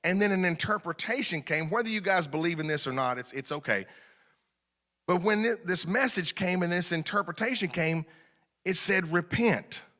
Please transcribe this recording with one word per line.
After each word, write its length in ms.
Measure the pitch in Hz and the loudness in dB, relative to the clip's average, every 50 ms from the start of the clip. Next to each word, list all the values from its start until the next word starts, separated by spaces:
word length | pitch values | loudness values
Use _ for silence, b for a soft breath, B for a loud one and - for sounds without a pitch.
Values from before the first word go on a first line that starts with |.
And 180 | - 165 185 196 | 2 2 2 4
then 120 | 208 202 | 4 4
an 140 | 196 185 185 | 4 2 2
interpretation 960 | 180 165 156 - - 208 208 - 170 160 - - - 233 277 233 - 175 156 | 2 0 0 -2 -2 -2 -2 -2 -8 -8 -6 -4 -4 -4 -2 -2 -2 -4 -4
came. 260 | 131 - 156 156 160 151 | -4 -2 -2 -2 -2 0
Whether 220 | 185 233 240 220 | 0 0 0 0
you 100 | 220 214 | -2 -2
guys 260 | 180 196 190 180 160 | 0 2 2 2 2
believe 320 | 143 135 156 160 170 170 156 | 0 -2 -2 0 0 -2 -2
in 80 | 151 | -2
this 200 | 156 151 147 - | -2 -2 -2 -2
or 60 | 139 | -2
not, 260 | 127 135 131 123 123 123 | -2 0 0 0 -2 -4
it's, 140 | 123 - | -8 -8
it's 200 | - 135 131 - | -10 -10 -8 -6
okay. 320 | 147 147 135 - 107 98 95 B B B B B B B B B B B B B B _ _ _ _ _ _ _ _ _ _ | -8 -6 -2 0 -2 -2 -2 B B B B B B B B B B B B B B _ _ _ _ _ _ _ _ _ _
But 140 | - 180 180 | 0 0 0
when 220 | 170 214 214 214 | 2 2 2 2
thi-, 200 | 220 233 226 196 - | 2 0 -2 2 2
this 220 | 175 185 170 - | 2 2 2 0
message 480 | 160 196 247 269 247 - 190 170 - - | 0 2 2 2 2 0 -2 -2 -4 -4
came 280 | - 190 180 185 185 | -2 0 0 2 2
and 100 | 175 170 | 2 2
this 180 | 175 180 170 - | 0 0 0 0
interpretation 800 | 175 160 156 - - 208 196 175 165 - 220 247 262 - 202 165 | -2 -2 -2 0 -2 -2 -2 -2 -4 -4 -2 -2 0 -2 -2 -2
came, 380 | - 175 160 160 165 165 160 b b b b b b b b b _ _ _ | 0 0 0 2 0 0 -4 b b b b b b b b b _ _ _
it 120 | 180 190 - | 0 0 2
said, 340 | - - 196 190 180 160 | 2 4 2 2 2 2
"Repent." 680 | 165 175 170 - - - 233 226 151 101 - - - - - - _ | 0 0 0 0 0 2 4 4 4 2 -2 -10 -14 -14 -14 -18 _